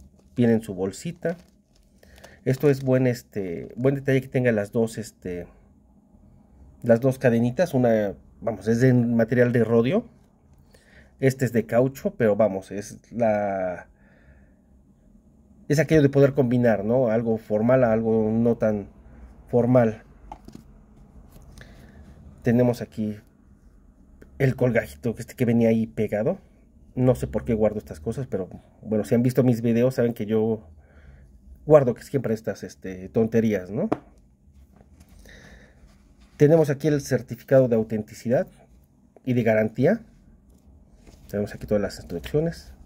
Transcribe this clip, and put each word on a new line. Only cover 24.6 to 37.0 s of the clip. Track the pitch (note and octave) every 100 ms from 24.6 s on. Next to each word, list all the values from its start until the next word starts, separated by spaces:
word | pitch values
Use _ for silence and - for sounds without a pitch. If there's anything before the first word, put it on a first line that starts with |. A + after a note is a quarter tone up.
| B2+ A2 - - A#2+
que | G#2+
este | -
que | -
venía | A#2+ A#2 A2+
ahí | A2+
pegado. | A2 - G#2 G#2 C3+ F#3+ - _ _ _ -
No | C3 B2+
sé | B2
por | - A2
qué | B2
guardo | G#2+ G#2+ G#2
estas | - F#2
cosas, | A#2 B2+ C3
pero | F#2+ F2+ - - _
bueno, | G#2 G#2+
si | G2+
han | A#2+
visto | B2 C3
mis | B2+ A2+
videos, | A#2 A#2 B2+
saben | C3 A#2+
que | A2+ G#2
yo | A2 A2 A2 - - - - - - - - - -
guardo | - D3+ B2
que | -
siempre | - C3+ A2
estas, | A2 G#2+ G2
este, | F#2 - F#2+ F#2 F#2+
tonterías, | A#2 A2+ A#2 A2 F#2+ F2+
¿no? | A#2 A3 - - _ _ _ _ - - - _ - - - - - - - - _ - _ _ _ - -
Tenemos | D3 E3 D3+
aquí | C3 D#3
el | D3